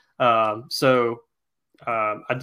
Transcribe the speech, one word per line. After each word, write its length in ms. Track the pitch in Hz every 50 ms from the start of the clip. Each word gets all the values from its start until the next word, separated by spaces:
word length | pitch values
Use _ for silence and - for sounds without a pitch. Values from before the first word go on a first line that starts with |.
| _ _ _ -
Um, 460 | 131 123 117 113 110 107 107 107 123 -
so, 540 | - - 147 135 127 127 120 117 117 117 - _ _ _ _ _ _ _ _ _ _ _ - 123
um, 340 | 117 113 107 107 104 - - -
I, 100 | 127 131